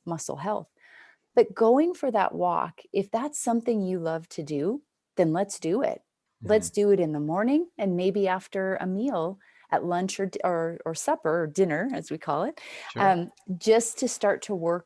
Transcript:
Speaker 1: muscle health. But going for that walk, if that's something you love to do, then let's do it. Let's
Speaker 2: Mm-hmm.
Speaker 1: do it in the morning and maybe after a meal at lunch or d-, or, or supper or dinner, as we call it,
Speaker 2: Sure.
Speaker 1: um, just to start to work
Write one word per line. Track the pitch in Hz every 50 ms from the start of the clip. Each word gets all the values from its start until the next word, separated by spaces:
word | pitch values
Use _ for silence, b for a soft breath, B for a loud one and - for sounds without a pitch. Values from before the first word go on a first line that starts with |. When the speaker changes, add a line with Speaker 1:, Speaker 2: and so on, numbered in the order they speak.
| -
Speaker 1:
muscle | 170 170 156 - - 139
health. | 143 147 196 214 - - _ _ B B B B B B B B B B _ -
But | 240 220 214 202
going | - 226 220 240 277 320 349 359
for | - - 269
that | 220 214 185 - -
walk, | 170 175 175 170 - - 175 - - - _ -
if | - 196 196
that's | - 226 262 294 294 -
something | - 247 233 233 226 - 233 214
you | 190 185 185 180
love | 165 160 160 165 165 -
to | - - 156
do, | 143 151 143 147 185 233 294 - _ _ _ _ _ _
then | - 180 160 156
let's | 175 202 202 - -
do | - 160 180 233 269
it. | - - - _ _ _ _ _ _ _ - -
Let's | - 208 220 190 -
Speaker 2:
Mm-hmm. | - 208 202
Speaker 1:
do | 202
it | 202 190
in | 175 156 151
the | 147
morning | 147 151 160 185 214 240 285 311 349 339 _ -
and | 214 196 175
maybe | 175 180 190 185 208 196 185
after | 185 190 196 - - 196 190 190 190
a | - -
meal | 185 185 196 226 285 247 175 160 175 196 196 b b b b b b
at | 165 - -
lunch | 175 175 175 185 190 - -
or | 196
d-, | 190 - - -
or, | 185 175 165 165 165 170 - -
or | 165 165
supper | - - - 302 311 - 156 156 175 165
or |
dinner, | 156 147 185 190 175 147 156 196 277 262
as | 160 160 -
we | 151 160
call | - - 143 147 185
it, | 262 320 - B B B B B B B
Speaker 2:
Sure. | - 196
Speaker 1:
um, | 196 185 175 170 - - _ _ - 185
just | 170 - 220 220 233 226 - - -
to | 269 233
start | - - - 202 175 - -
to | - 208
work | 175 165 170 170 175 -